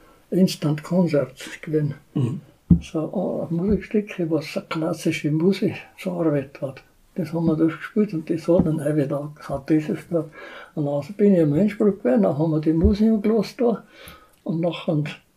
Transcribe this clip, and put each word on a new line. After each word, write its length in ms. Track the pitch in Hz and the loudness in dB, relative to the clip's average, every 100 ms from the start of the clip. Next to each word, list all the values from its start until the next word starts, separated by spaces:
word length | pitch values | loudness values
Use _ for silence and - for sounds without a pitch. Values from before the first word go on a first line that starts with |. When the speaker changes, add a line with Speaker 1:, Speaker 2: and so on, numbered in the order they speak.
| _ _ _ | _ _ _
Speaker 1:
Instant 520 | 175 185 - 156 151 | 2 2 2 -2 -4
Concert 500 | - 175 170 143 131 - - - | -2 0 2 0 -2 -10 -16 -14
gewesen." 320 | - 156 147 - _ | -4 -2 -2 -6 _
Speaker 2:
Mhm. 280 | 156 117 - - _ _ - | -2 -2 -4 -12 _ _ 2
Speaker 1:
So, 180 | - 160 | 4 -6
oh, 480 | 160 190 185 165 151 | -4 -2 -4 -4 -4
ein 60 | 165 | -2
Musikstück, 540 | 196 196 - 214 208 - 165 | 0 -2 0 -2 -2 -4 -2
was 280 | 156 - - | -2 -4 -10
eine 80 | - | -6
klassische 640 | 160 160 170 175 156 151 | -4 -2 -2 -2 -2 -2
Musik 440 | 156 180 190 190 - - - | 2 2 2 -2 -4 -14 -10
so 140 | 190 | -8
arbeitet 500 | 175 165 147 - - | -2 0 0 -4 -10
hat. 220 | 131 - _ _ _ - | -10 -10 _ _ _ -8
Das 160 | 151 | -4
haben 120 | 170 165 | 0 0
wir 100 | 156 | 2
durchgespielt 580 | 160 156 - 214 208 | 0 0 -4 -2 0
und 160 | 156 - | -2 -4
das 160 | 165 - | -4 2
hat 180 | 180 175 | 2 4
dann 140 | 156 | 0
auch 140 | 143 151 | 0 0
wieder 360 | 139 143 147 147 | 0 -4 -8 -14
gesagt, 340 | - 139 - | -10 -8 0
das 160 | 156 151 | 0 0
ist 180 | 170 - | -6 -2
da. 140 | 170 151 - - - - - | -4 -4 -14 -18 -18 -12 -4
Und 100 | 143 | -2
dann 280 | 143 143 - | -2 -6 2
bin 180 | 202 | 4
ich 60 | 180 | 6
in 160 | 156 147 | 4 4
Innsbruck 480 | 208 - 214 196 | 2 2 0 2
gewesen, 200 | 247 247 | 0 2
dann 140 | 190 135 | 2 2
haben 140 | 165 | 0
wir 80 | 156 | 2
die 140 | 160 | 2
Musik 500 | 160 196 208 220 220 | 4 4 4 4 4
gelassen 320 | 208 220 - - | 2 0 -2 -2
da. 240 | 240 202 - - - - _ _ | -2 -2 -8 -20 -20 -20 _ _
Und 160 | - 165 | -6 -2
nachher 420 | 170 160 - 151 147 - _ | -2 -2 -2 -2 -2 -10 _